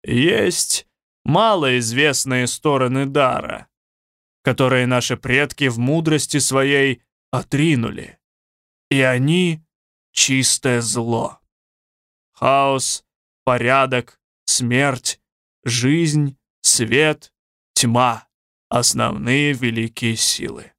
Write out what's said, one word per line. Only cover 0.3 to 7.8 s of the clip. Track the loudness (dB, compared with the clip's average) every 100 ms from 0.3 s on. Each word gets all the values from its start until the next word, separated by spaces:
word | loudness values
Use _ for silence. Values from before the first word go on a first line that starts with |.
| 2 0 -2 -4 -4 -8 _ _ _
малоизвестные | 0 2 2 2 2 0 0 2 2 0 -2 -2 -2
стороны | -2 0 0 0 0 -2
дара, | 0 0 0 -6 -12 -16 _ _ _ _ _ _ _
которые | -4 2 2 2 2
наши | 0 -2 -6
предки | 0 0 0 -2 -2
в | 0
мудрости | 0 0 0 0 0 -2
своей | 0 0 2 2 2 -2 _ _ _
отринули. | -8 -4 0 2 2